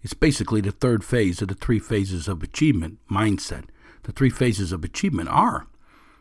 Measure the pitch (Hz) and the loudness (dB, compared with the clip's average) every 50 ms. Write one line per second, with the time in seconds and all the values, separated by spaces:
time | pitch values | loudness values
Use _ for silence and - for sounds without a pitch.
0 | - - - - 151 156 139 - - - 113 107 95 101 - - - 127 117 104 | -14 -10 -2 2 2 2 2 2 -2 0 0 0 0 0 -2 0 0 2 2 2
1 | - - 131 120 104 92 85 - 107 92 98 - - - 117 101 - - 113 104 | 0 0 0 2 2 2 0 -2 -4 -6 -6 -4 0 0 0 0 0 0 0 0
2 | 98 98 95 85 80 101 95 80 - - - - 151 156 117 87 82 78 - - | 0 0 -4 -4 -4 -4 -4 -4 -6 -8 -2 2 2 4 4 2 0 -4 -10 -14
3 | _ - 101 98 110 107 98 - - - - - - - - _ - - - - | _ -2 0 2 2 2 2 0 -2 -8 -10 -10 -12 -16 -20 _ -20 -20 -20 -14
4 | - - - - 135 127 - - 127 123 101 98 98 82 92 82 82 - - - | -12 -10 -2 2 2 2 2 2 2 2 2 0 -2 -4 -4 -6 -6 -8 -6 -2
5 | - 196 131 87 85 - - 151 208 240 - - - - - - - _ - - | -2 -2 -2 -2 -4 0 2 2 2 2 0 -4 -8 -12 -20 -20 -20 _ -20 -20
6 | - _ _ _ | -20 _ _ _